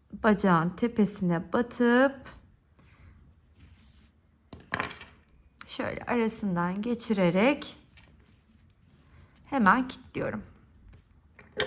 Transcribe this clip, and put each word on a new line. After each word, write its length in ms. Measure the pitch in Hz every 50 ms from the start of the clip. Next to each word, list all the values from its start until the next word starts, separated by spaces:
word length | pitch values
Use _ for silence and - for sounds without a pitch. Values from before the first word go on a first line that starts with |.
| _ _ 214 - -
bacağın 460 | 220 208 - - 196 175 160 165 180
tepesine 840 | 180 - 247 233 240 - 202 - - - 185 175 170 165 - - -
batıp 760 | 233 233 240 - - 240 233 240 247 269 277 269 - - - - - - - _ _ _ _ _ _ - _ _ - - - - - - - _ _ _ _ _ _ - - - - - - - - - _ _ _ _ _ _ _ _ _ - - - _ - - - - - - - - - _ _ _ _ - _ _ _ - -
şöyle 360 | - - - 226 - - - -
arasından 760 | - 240 240 226 220 226 - 214 196 175 175 175 180 185 202
geçirerek 960 | 208 240 240 233 - - 220 196 185 170 165 185 220 269 294 294 - - - - - _ _ - - - - _ _ _ _ _ _ _ _ _ _ _ _ _ _ _ _ _ _ _ - - - _ _ - - -
hemen 380 | 285 269 208 185 208 254 254
kilitliyorum. 560 | - - - - - - - - - - 214 - - - - - _ _ - - - - - _ _ _ _ _ _ _ - - - - - -